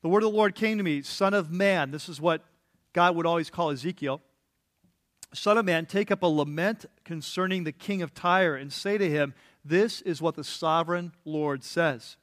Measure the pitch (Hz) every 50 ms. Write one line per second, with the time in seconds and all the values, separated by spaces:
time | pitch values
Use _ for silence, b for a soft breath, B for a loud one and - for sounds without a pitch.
0 | - 165 185 208 220 220 208 214 214 202 196 - 220 220 220 208 196 170 147 143
1 | 139 - - - 196 196 202 202 170 151 170 180 196 196 190 175 143 135 139 151
2 | - - 165 139 151 175 160 156 _ _ _ _ _ _ _ _ _ _ _ 175
3 | 175 180 175 165 165 165 170 170 160 - - 170 170 156 143 127 127 175 180 -
4 | 147 135 135 151 _ _ _ _ _ _ _ _ _ _ _ _ _ _ _ _
5 | _ _ _ _ - _ - - - 202 208 226 220 185 170 165 165 - - 196
6 | 214 - 202 196 185 175 156 151 147 147 147 156 175 208 226 - - - _ _
7 | _ - 170 160 139 - - 180 185 185 190 185 170 156 143 _ - - 202 190
8 | 175 151 _ - - 180 180 190 190 170 147 131 139 143 139 - - 196 202 208
9 | 196 165 147 151 143 139 139 b b b b b _ 143 160 185 214 233 - -
10 | - 190 165 139 156 165 156 - 143 - - - 165 160 160 165 165 160 175 175
11 | 175 170 - _ _ 156 156 151 151 147 139 135 - - - 170 170 156 131 113
12 | - - - _